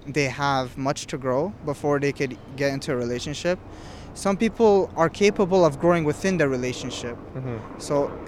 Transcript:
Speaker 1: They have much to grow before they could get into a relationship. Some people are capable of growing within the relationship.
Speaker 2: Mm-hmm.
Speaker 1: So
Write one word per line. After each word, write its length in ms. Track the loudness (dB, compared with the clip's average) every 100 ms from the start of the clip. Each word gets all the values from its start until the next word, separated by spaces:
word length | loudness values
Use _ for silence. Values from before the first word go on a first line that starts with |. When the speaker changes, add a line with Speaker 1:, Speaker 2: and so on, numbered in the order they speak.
| -4
Speaker 1:
They 180 | 0 0
have 520 | 0 0 2 0 -2
much 300 | -2 -2 -6
to 100 | -6
grow 360 | -2 0 0 -4 -8
before 340 | -2 0 2
they 140 | 2
could 240 | 0 -4 -6 -12 -2
get 160 | -2
into 200 | -2 -2
a 20 | -2
relationship. 640 | -2 -4 -4 -4 -2 -2 -6 -16 -16 -16 -16 -4
Some 200 | -2 2
people 540 | 0 4 6 6 4 2
are 100 | 0
capable 560 | 4 4 4 4 6
of 160 | 4 4
growing 240 | 4 4
within 340 | 2 0 0 2
the 120 | 2
relationship. 680 | 2 -2 -4 -6 -8 -8 -10 -12 -10
Speaker 2:
Mm-hmm. 440 | -8 -8 -10 -10
Speaker 1:
So 320 | -2 0 0 -4